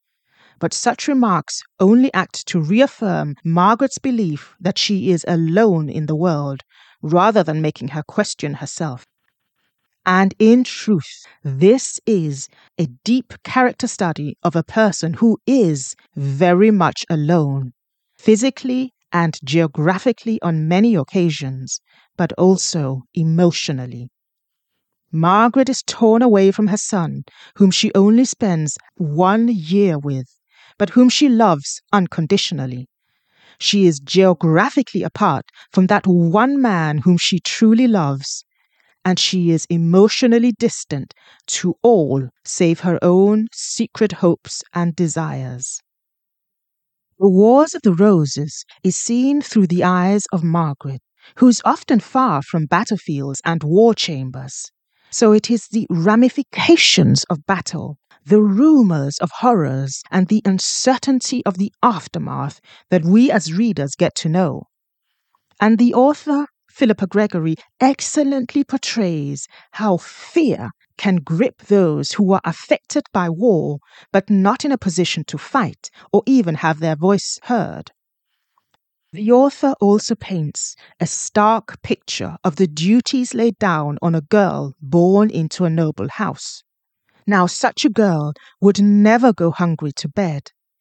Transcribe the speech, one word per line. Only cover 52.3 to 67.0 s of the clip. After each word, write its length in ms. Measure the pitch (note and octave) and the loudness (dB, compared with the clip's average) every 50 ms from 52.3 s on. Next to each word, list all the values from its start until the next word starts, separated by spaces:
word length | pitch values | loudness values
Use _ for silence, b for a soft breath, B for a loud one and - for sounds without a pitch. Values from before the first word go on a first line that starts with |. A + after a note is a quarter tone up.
| D#3 C#3 C#3+ | 0 -2 -4
from 240 | - - E3 D#3 | -4 -4 -4 -2
battlefields 720 | - E3+ F3 A3+ - G#3+ F3 - - D3+ C#3 C3+ C#3 C3+ - - | 0 0 -2 -2 -2 -6 -6 -6 -6 -6 -6 -6 -8 -8 -8 -4
and 180 | E3 E3+ E3 D3 | -4 -4 -4 -2
war 320 | D3 E3 G3 A3+ A#3 G#3 | 0 4 4 4 4 4
chambers. 800 | - - - D#3 C3+ C3 C3 B2+ C3 C3 C3 - - - - _ _ _ _ _ _ _ _ | 0 -4 -6 -6 -8 -8 -10 -10 -12 -14 -14 -14 -16 -16 -18 _ _ _ _ _ _ _ _
So 220 | - - A#3+ G#3+ G#3+ | -4 2 4 4 4
it 180 | G#3+ - - | 4 2 0
is 180 | A#3+ A3 - - | -2 -4 -4 -4
the 180 | - A3+ G#3 - | -6 -4 -4 -2
ramifications 1300 | F#3 E3 E3 G#3 G#3+ A3+ B3+ B3+ - D4 C4+ - - - - - E4+ - - - - - D#3+ A#2+ B2+ C3+ - - | -2 0 2 2 4 4 4 2 2 -2 -8 -6 -4 -2 2 4 4 4 4 2 2 4 4 4 2 2 0 -4
of 160 | E3+ C#3+ - | -6 -6 -4
battle, 520 | - G3 E3+ - - - D3+ - C#3 D3 - _ _ b b b | -4 -4 -4 -4 -8 -10 -10 -10 -10 -14 -16 _ _ b b b
the 160 | C#3+ G3 G#3+ | 2 4 4
rumors 800 | G#3+ G3+ F#3+ G#3 C#4+ D#4 D#4+ C#4 A#3 F#3 E3 D3 C#3 C#3 C#3+ - | 4 4 4 4 4 6 6 6 4 4 2 0 -2 -4 -4 -4
of 120 | F3+ D#3 | -6 -6
horrors, 720 | - - - B3+ A#3 F#3+ D3+ C3 C3 C3+ C#3 C3+ C3+ - - _ | -4 -2 0 2 2 2 0 -2 -2 -4 -6 -8 -10 -12 -10 _
and 180 | - F#3 F#3 - | -2 0 0 2
the 140 | G#3+ G#3+ - | 0 0 0
uncertainty 960 | G3 F#3+ F3+ - - - - - B3+ C4 B3 - C#4 C4+ B3+ - - C4 B3 - | 0 -2 -2 -2 -4 -6 -2 0 0 0 0 0 -2 -2 -2 -2 -4 -6 -4 -4
of 140 | G3+ F#3 F3+ | -4 -4 -4
the 140 | G3+ - - _ - | -4 -6 -4 _ 0
aftermath 760 | B3 G#3 D#3+ - - - E3+ C#3 C3 C3 C3+ C3+ C#3+ - _ _ b b b b b | 0 0 -2 -6 -10 -10 -8 -8 -8 -8 -8 -8 -10 -10 _ _ b b b b b
that 140 | F#3 F3+ D#3+ | -2 0 2
we 260 | E3+ G3 A3+ B3 C#4+ | 2 4 4 4 4
as 220 | - G#3 D3 D#3 D#3+ | 2 0 -2 -4 -4
readers 420 | F#3 A#3 A#3 F3 - C#3 C#3+ - | -2 -2 -2 -2 -4 -6 -6 -4
get 180 | - F3 D3 - | -2 -2 -2 -2
to 140 | - - E3 | -4 -4 -2
know. 340 | D#3 F3+ F#3 D3 B2 - - - _ _ _ _ _ _ _ _ _ _ _ _ _ _ _ _ _ - | 0 0 0 -2 -4 -6 -12 -18 _ _ _ _ _ _ _ _ _ _ _ _ _ _ _ _ _ -2
And 180 | G3+ G#3+ A3+ G#3+ | 0 2 2 4
the 140 | A#3+ A#3+ - | 2 2 2
author, 520 | B3 B3+ C#4+ D4 - - D4+ C#4+ C#4+ D4 - _ _ _ _ | 2 2 2 0 -2 -4 -6 -4 -4 -4 -6 _ _ _ _
Philippa 380 | _ - C#4 A3 G#3 - | _ -2 0 0 0 0